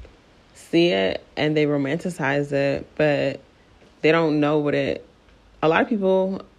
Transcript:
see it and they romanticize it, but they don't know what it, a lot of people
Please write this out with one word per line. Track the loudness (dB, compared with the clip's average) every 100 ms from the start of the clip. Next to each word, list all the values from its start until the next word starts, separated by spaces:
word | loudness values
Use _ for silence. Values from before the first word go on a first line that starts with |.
| -20 -20 _ _ _
see | -20 -2 2 2
it | 2 -2 -4 -10 -4
and | -2 2
they | 0
romanticize | 0 -2 -4 -6 -4 -2 -2 -2
it, | -2 -2 -2 -6 -2
but | 0 2 -2 -6 -14 _ _ _ -20 _
they | 2
don't | 4 2 2
know | 2 0
what | 0
it, | -2 -2 -4 -10 _ _ _ _ -2
a | 2
lot | 2
of | 2
people | 0 0 0 0 -6 -12